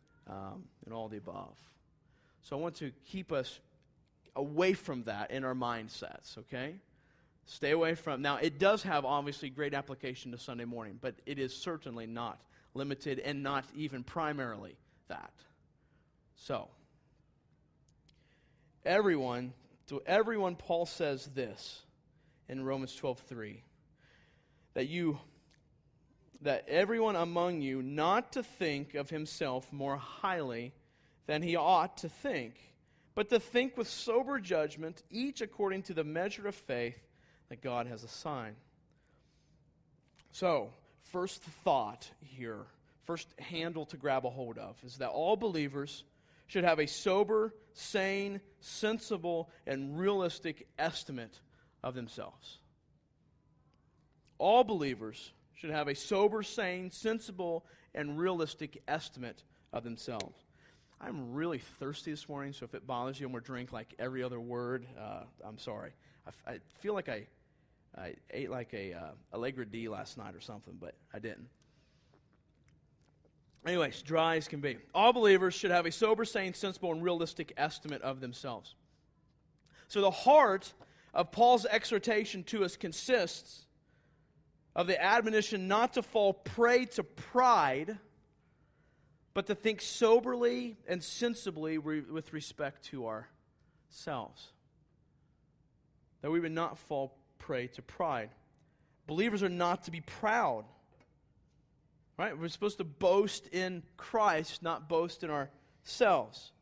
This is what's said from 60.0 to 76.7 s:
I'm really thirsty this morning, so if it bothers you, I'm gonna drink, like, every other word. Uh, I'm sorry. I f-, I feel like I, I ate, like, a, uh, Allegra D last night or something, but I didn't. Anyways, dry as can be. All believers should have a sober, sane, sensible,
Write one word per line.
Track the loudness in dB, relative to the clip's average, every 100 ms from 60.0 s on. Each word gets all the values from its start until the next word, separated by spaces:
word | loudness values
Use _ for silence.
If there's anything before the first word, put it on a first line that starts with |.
| -8 -8 -8 -14 _ _ -20 _ _ -16
I'm | -10 -10 -8
really | -4 -4 -4
thirsty | -10 -10 -10 -8 -8
this | -10 -10
morning, | -10 -10
so | -10 -12
if |
it | -10 -6
bothers | -4 -4 -6
you, | -8
I'm |
gonna | -8
drink, | -8 -10 -8
like, | -10 -12 -8
every | -6 -4
other | -4 -6
word. | -6 -4 -4 -4 -6 -12
Uh, | -10 -12 -14 -18 -16
I'm | -14
sorry. | -10 -10 -10 -16 _ _ -20
I |
f-, | -16 -12
I | -14 -14 -10
feel | -6
like | -4 -4
I, | -8 -10 _ _ _ _ _ _ -12
I | -12 -12 -12
ate, | -8 -6
like, | -8 -8
a, | -8 -8
uh, | -10 -12 -14 -12
Allegra | -6 -6 -6 -8
D | -8 -8
last | -8 -10 -12
night | -14 -14
or |
something, | -14 -16 -16 -16
but | -16 -18 _
I | -12
didn't. | -10 -12 -16 _ _ _ _ _ _ _ _ _ _ _ _ _ _ _ _ _ _ _ _ _ 0
Anyways, | 2 2 -2
dry | 0 4 4 2
as | -2
can | -4
be. | -4 -4 -2
All | 6 8
believers | 10 10 8 8
should | 2 4
have | 4 4
a |
sober, | 2 4 4
sane, | 2 0 -2
sensible, | -2 -4